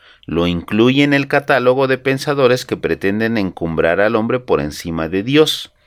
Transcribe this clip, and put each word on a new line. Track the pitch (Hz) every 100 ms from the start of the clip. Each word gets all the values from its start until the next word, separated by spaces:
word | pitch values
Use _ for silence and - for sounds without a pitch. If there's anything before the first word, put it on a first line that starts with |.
| _ _ -
Lo | 80 87
incluye | 87 - 107 120 135
en | 143
el | 143 139
catálogo | 143 135 135 123 127 135
de | 131
pensadores | 135 135 147 143 127 123
que | - 101
pretenden | - 80 95 104 113 113
encumbrar | 95 - 82 80 80 85
al | 104 117
hombre | 117 123
por | 123 80
encima | 73 71 87 82 80
de | 92
Dios. | 113 143 151 - - _